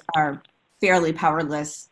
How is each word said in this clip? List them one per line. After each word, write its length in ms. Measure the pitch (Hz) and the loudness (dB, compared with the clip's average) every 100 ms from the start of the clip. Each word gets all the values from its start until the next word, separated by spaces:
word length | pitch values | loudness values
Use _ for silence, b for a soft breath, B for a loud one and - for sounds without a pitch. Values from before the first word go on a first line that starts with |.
| - 165 | -4 -2
are 260 | 151 147 - _ _ _ | -2 -4 -12 _ _ _
fairly 320 | 202 185 165 | 2 4 2
powerless 800 | 160 165 156 156 147 147 - - | 0 0 0 -2 -4 -6 -12 -10